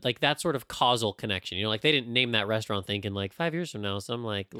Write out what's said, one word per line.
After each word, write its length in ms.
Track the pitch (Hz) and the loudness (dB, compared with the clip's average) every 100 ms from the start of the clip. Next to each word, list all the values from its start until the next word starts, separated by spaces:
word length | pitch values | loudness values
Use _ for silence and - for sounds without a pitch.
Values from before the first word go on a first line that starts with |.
like, 160 | 123 120 | -2 0
that 200 | 143 147 | 0 0
sort 140 | 175 | 0
of 140 | 139 - | -2 -2
causal 440 | - 123 123 110 | 2 4 4 2
connection, 460 | - 107 95 - 90 | -2 -2 -2 -4 -4
you 60 | |
know, 40 | 107 | -2
like, 120 | 107 | 2
they 100 | 151 | 2
didn't 220 | 147 120 | 2 2
name 200 | 117 127 | 0 2
that 140 | 113 101 | 2 2
restaurant 400 | 110 107 104 92 | 0 0 -4 -2
thinking, 280 | 104 101 | -2 -2
like, 180 | 98 98 | -2 -4
"Five 200 | - 170 | -2 -4
years 200 | 160 170 | -2 -6
from 100 | - | -6
now, 160 | 101 101 | -4 -4
some, 240 | - 120 | -4 -6
like, 320 | 117 101 98 | -4 -4 -6